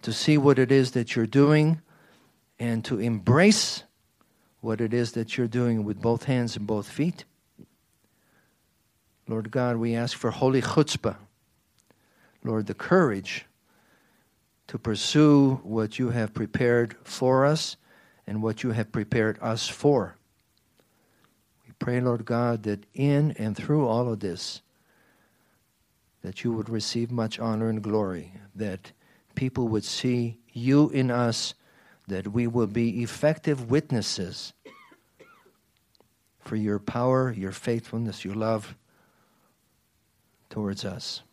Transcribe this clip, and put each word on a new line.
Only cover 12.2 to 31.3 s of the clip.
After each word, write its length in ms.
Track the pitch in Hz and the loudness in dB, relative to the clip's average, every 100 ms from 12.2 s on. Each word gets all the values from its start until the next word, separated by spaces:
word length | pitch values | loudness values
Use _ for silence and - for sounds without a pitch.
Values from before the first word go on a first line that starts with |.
| _ _ | _ _
Lord, 240 | - 110 104 | -4 -4 -4
the 80 | 107 | -8
courage 720 | - 180 156 98 92 - - _ _ _ _ _ _ _ _ _ _ _ - | 2 4 4 0 -6 -12 -14 _ _ _ _ _ _ _ _ _ _ _ -12
to 100 | 123 | -8
pursue 840 | 113 104 - 151 151 147 139 131 | -4 -4 0 4 6 6 6 2
what 340 | 95 110 107 - | -2 -4 -2 -2
you 140 | 127 | -2
have 220 | 120 107 | -2 -2
prepared 640 | - 107 - 123 120 117 - | -4 -6 0 2 2 0 -4
for 420 | - - 127 131 139 | -16 -2 2 4 4
us 300 | 156 - - _ _ _ _ - | 2 -2 -10 _ _ _ _ -8
and 140 | 104 | -4
what 220 | 110 110 | -4 -4
you 80 | 123 | -2
have 200 | 113 107 | -2 -2
prepared 480 | 113 104 123 110 107 | -4 -2 0 0 -2
us 260 | 117 110 - | -4 -4 -4
for. 480 | - 143 139 87 - _ _ _ _ _ _ _ _ _ _ _ _ _ _ _ | 0 2 2 0 -8 _ _ _ _ _ _ _ _ _ _ _ _ _ _ _
We 80 | - | -8
pray, 200 | - 123 | -2 0
Lord 220 | 123 120 | 0 -2
God, 400 | 113 120 120 117 | -2 0 0 0
that 220 | 107 104 - | -2 -6 -8
in 380 | - 139 143 147 | -2 2 4 2
and 220 | - 110 107 | 0 -4 -4
through 300 | - 151 131 | 0 0 2
all 240 | 113 123 | 0 0
of 80 | 110 | -2
this, 420 | 104 95 - - _ _ _ _ _ _ _ _ _ _ _ _ _ _ _ _ | -6 -8 -10 -12 _ _ _ _ _ _ _ _ _ _ _ _ _ _ _ _
that 220 | 92 92 | -16 -6
you 80 | 120 | -4
would 180 | 113 107 | -4 -4
receive 420 | 113 - 120 117 | -6 -4 -4 -4
much 280 | 120 110 - | -2 -4 -4
honor 280 | 113 110 113 | -4 -2 -2
and 140 | 110 | -2
glory, 520 | 104 107 101 87 90 92 - 98 | 0 0 0 -4 -10 -18 -20 -10
that 360 | 107 95 - _ _ _ _ | -8 -8 -12 _ _ _ _
people 340 | - 131 127 120 | -4 -4 -2 0
would 160 | 110 | -2
see 540 | - - 127 123 120 110 _ | -2 -4 -2 0 -2 -6 _
you 360 | - 123 143 151 | -6 4 6 6
in 180 | 139 131 | 4 0
us, 460 | 120 120 | 2 0